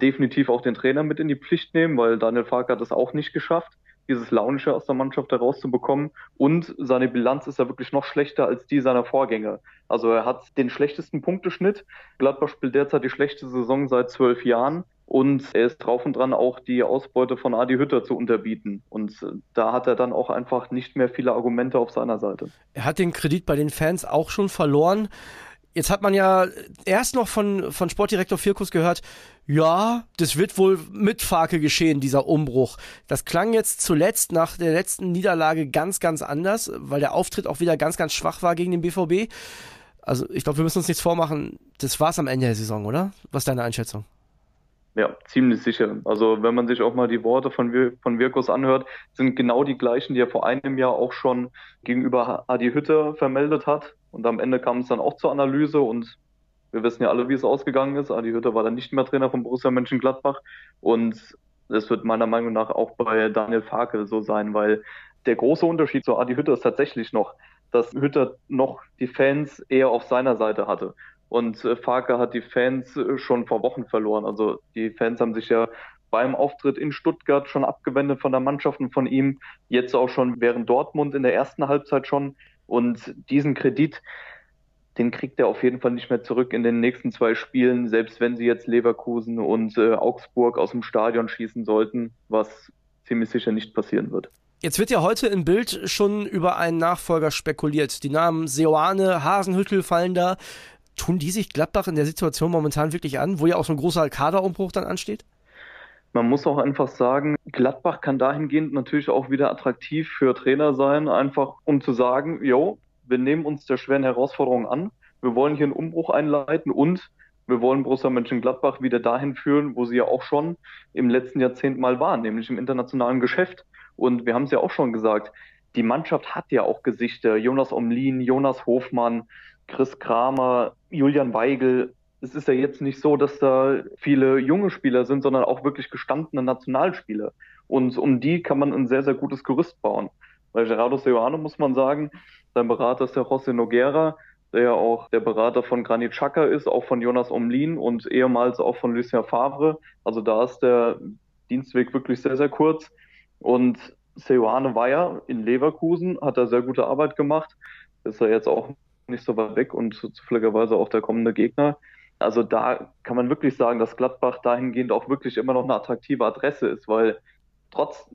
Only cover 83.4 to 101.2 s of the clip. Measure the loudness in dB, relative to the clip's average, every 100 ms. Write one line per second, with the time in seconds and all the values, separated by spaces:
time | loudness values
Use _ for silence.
83.4 | 0 0 0 2 0 -2 -18 -20 -20 -20
84.4 | _ _ _ _ _ -2 -2 -2 -8 0
85.4 | 0 2 0 0 -2 -2 -4 -4 -2 -2
86.4 | 0 0 0 2 0 0 -6 0 0 0
87.4 | -2 2 2 2 2 0 0 -2 -2 0
88.4 | 0 0 2 2 2 0 -4 -6 -4 -4
89.4 | 0 0 0 2 4 4 2 -2 -6 2
90.4 | 2 2 -2 -2 -4 0 2 0 -2 -6
91.4 | -8 -6 0 2 2 -2 -8 _ -2 -2
92.4 | -2 -8 -20 _ _ _ -6 -4 -2 -2
93.4 | -2 -4 -4 -6 -2 -2 -2 -6 -8 _
94.4 | _ -8 -4 -2 0 2 2 2 0 0
95.4 | 2 2 2 -6 -6 0 0 0 -4 0
96.4 | 0 0 0 0 0 0 0 0 0 -2
97.4 | -6 -2 -2 0 -2 -4 -2 0 0 0
98.4 | -4 2 4 4 2 2 2 2 0 0
99.4 | 0 0 2 0 2 0 0 0 0 -2
100.4 | -10 -20 -20 -20 _ -8 -2 -2